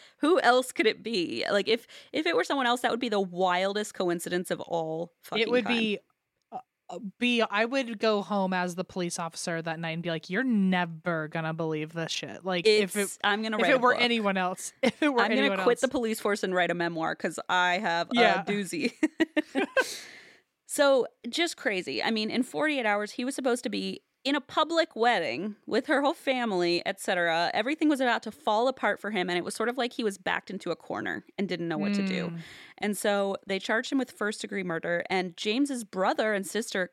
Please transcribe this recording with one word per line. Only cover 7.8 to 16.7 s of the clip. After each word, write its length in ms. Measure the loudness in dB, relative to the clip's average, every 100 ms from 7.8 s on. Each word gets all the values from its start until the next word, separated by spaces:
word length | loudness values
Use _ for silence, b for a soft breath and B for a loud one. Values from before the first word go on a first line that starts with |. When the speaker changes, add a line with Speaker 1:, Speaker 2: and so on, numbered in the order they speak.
| -2 0
Speaker 2:
go 240 | 2 2
home 300 | 0 0 0
as 240 | 0 -2 -4
the 80 |
police 340 | -6 -4 -4 -4
officer 420 | -8 -6 -4 -4
that 200 | -4 -4
night 100 | -4
and 140 | -4
be 60 | -4
like, 200 | -4 -4
"You're 140 | -2
never 840 | 2 4 4 4 0 -4 -4 -2 -2
gonna 260 | -4 -4
believe 400 | -2 -2 -2 -4
this 200 | -6 -6
shit." 320 | -6 -8 -8
Like, 200 | -4 2
if 300 | 6 6 4
it, 60 | 0
Speaker 1:
It's, 180 | -2 0
I'm 180 | 0 0
gonna 140 | 0 2
Speaker 2:
if 60 |
Speaker 1:
write 60 | 4
Speaker 2:
it 20 |
Speaker 1:
a 40 | 6
Speaker 2:
were 160 | 6
Speaker 1:
book. 80 | 4
Speaker 2:
anyone 340 | 4 2 2 2
else, 360 | 0 -4 -10 -2
<laughs> 40 |
if 200 | 0 2
it 60 | 2
were 60 | 4
Speaker 1:
I'm 80 | 4
gonna 100 | 4
Speaker 2:
anyone 180 | 2 2
Speaker 1:
quit 160 | 2 2
the 60 | 0
Speaker 2:
else. 40 |
Speaker 1:
police 300 | 0 -2 0
force 240 | 0 0
and 100 | 0
write 160 | 2 2